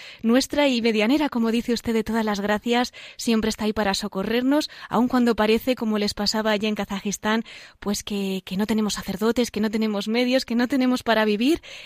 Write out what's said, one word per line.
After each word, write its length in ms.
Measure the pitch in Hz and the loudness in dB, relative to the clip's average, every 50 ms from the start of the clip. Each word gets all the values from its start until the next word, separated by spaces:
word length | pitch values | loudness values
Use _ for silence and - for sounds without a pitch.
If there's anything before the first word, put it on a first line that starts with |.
| - - - - - | -20 -20 -14 -4 0
nuestra 460 | 226 233 262 - - - 285 294 277 | 2 4 4 2 2 0 2 2 4
y 120 | 254 233 | 2 2
medianera, 460 | 220 233 220 214 208 220 277 302 302 269 | 2 2 2 2 2 4 4 2 2 0
como 240 | - 240 226 226 | 0 0 0 2
dice 220 | 220 240 226 - 240 | 0 0 0 0 -2
usted, 200 | 220 - - 226 | -2 -2 -2 -2
de 120 | 226 214 | 0 0
todas 180 | - 220 226 220 | 0 -2 -2 0
las 160 | 220 208 196 | 0 -2 -2
gracias, 540 | 202 208 208 208 - 240 233 240 247 - - - - - - - | 0 0 -2 0 0 0 2 2 0 0 -4 -14 -20 -18 -14 -6
siempre 320 | - 240 226 220 208 233 | -2 0 2 2 2 0
está 160 | 208 - 220 | -2 -2 -2
ahí 80 | 214 214 | -2 -2
para 200 | 226 214 196 196 | 0 0 0 0
socorrernos, 760 | - - 202 - 190 190 220 226 240 247 262 285 302 302 - - - - - | -2 -4 -6 -6 -4 -4 -2 0 0 2 2 2 2 0 -2 -8 -14 -10 -2
aun 220 | - 202 240 247 | 0 2 2 2
cuando 260 | 254 254 240 240 226 | 2 2 4 4 2
parece, 400 | - 214 214 220 233 - 262 254 | 2 4 2 2 2 2 0 -2
como 220 | - 240 220 214 214 | 0 0 -2 0 0
les 160 | 208 202 - | 0 -2 -2
pasaba 380 | - 208 202 - 220 214 220 | -2 -2 -2 -2 0 0 0
allí 160 | 214 208 208 214 | 0 0 0 -2
en 80 | 214 | -2
Kazajistán, 680 | 208 202 - 214 196 - 208 190 - - 214 220 226 226 - - - - - - - | -2 -4 -6 -6 -6 -6 -6 -6 -4 -2 0 0 0 -2 -4 -12 -20 -20 -20 -18 -10
pues 220 | - 202 208 - - | -4 -4 -4 -4 -4
que, 360 | - 208 202 196 190 190 190 - | -6 -4 -4 -2 -2 -4 -6 -6
que 100 | - 190 | -6 -4
no 100 | 185 214 214 | -2 0 0
tenemos 260 | 226 220 214 208 - | 0 0 0 -2 -2
sacerdotes, 580 | - 185 - 190 185 214 226 233 - 240 - | -6 -6 -6 -4 -2 0 0 2 2 0 0
que 80 | - 220 | 0 -2
no 100 | 214 220 | -2 0
tenemos 380 | 208 220 220 220 208 196 202 214 | 0 0 -2 0 -2 -2 -2 -2
medios, 380 | 220 240 254 247 254 262 - | 0 0 2 2 2 2 0
que 100 | - 233 | 0 0
no 140 | 233 247 240 | 0 0 2
tenemos 340 | 285 269 254 254 247 247 - | 2 2 2 2 2 0 2
para 220 | 233 226 220 220 | 0 2 2 4
vivir. 340 | 214 208 202 233 269 339 - - - - - - | 2 2 2 2 2 2 0 -2 -10 -18 -18 -14